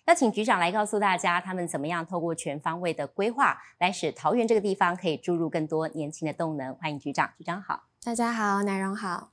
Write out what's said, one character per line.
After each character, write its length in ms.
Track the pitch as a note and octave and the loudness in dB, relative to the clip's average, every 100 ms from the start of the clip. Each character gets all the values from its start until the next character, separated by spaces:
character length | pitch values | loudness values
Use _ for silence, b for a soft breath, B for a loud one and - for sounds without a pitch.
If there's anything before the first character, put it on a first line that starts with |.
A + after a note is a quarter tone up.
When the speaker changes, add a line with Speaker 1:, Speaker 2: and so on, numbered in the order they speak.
| - | 4
Speaker 1:
要 80 | |
请 180 | - A#3 | 6 4
局 140 | G#3 A3 | 4 2
长 140 | F#3+ | 4
来 120 | F3 | 2
告 140 | G#3+ G#3 | 2 0
诉 140 | G#3 | 2
大 180 | G3+ F3 | 2 2
家， 240 | F3+ F3 | 2 0
他 140 | F#3 F#3 | -2 -4
们 120 | F3 | -4
怎 120 | C#3+ | -4
么 80 | D3+ | -2
样 180 | E3+ E3 | -4 -4
透 140 | F3 | -4
过 160 | E3 D#3+ | -2 -4
全 240 | D#3 D3 | -6 -4
方 200 | E3 F3 | -4 -2
位 120 | F3 | -2
的 140 | D#3 C#3+ | -2 -4
规 240 | - A3 | -2 0
划， 260 | A#3+ G#3 B B - | 2 2 B B -2
来 120 | F3+ | -2
使 200 | G3 D#3 | 0 -4
桃 240 | - D#3 A#3+ | 0 2 2
园 120 | A3+ | 4
这 60 | |
个 80 | A3 | 2
地 140 | G3 F#3+ | 2 2
方 200 | F3 F3+ | 2 2
可 140 | F3+ | -2
以 80 | C#3+ | -2
注 180 | - E3+ | 0 0
入 140 | E3 | 0
更 160 | E3 D#3 | -2 0
多 220 | D#3+ D#3+ | -2 -2
年 240 | D#3+ D3 | -4 -8
轻 120 | - D#3 | -6 -6
的 40 | |
动 240 | C#3+ E3 D3 | -2 -4 -4
能。 200 | C3 C3 | -8 -6
欢 160 | D#3+ | -6
迎 80 | C#3+ | -4
局 120 | C#3+ | -2
长， 200 | D#3+ C#3+ - | 0 0 -2
局 80 | |
长 160 | - F#3 | -8 -6
好。 260 | - - _ _ | -6 -8 _ _
Speaker 2:
大 100 | A#3+ | -6
家 180 | A#3 A#3 | -2 0
好， 300 | A3+ G#3 G3 | 0 0 2
乃 160 | G3+ F#3+ | 0 0
荣 180 | F#3+ G#3 | -2 -4
好。 360 | G3 E3+ - | -6 -8 -10